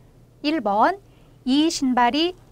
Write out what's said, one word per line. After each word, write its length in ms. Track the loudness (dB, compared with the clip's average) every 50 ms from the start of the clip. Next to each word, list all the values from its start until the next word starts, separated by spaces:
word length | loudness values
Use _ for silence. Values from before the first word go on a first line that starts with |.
| -20 -20 _ -20 _ _ _ _ -4
일 180 | -4 -2 -2
번, 400 | -2 -2 0 2 2 2 0 -2 -10 -20 -20 -20 -20 -20 -20 -12 -4
"이 260 | -2 0 2 2 0
신발이 680 | 0 -2 -2 -2 0 2 2 2 0 0 -2 -4 -4 -8 -14 -6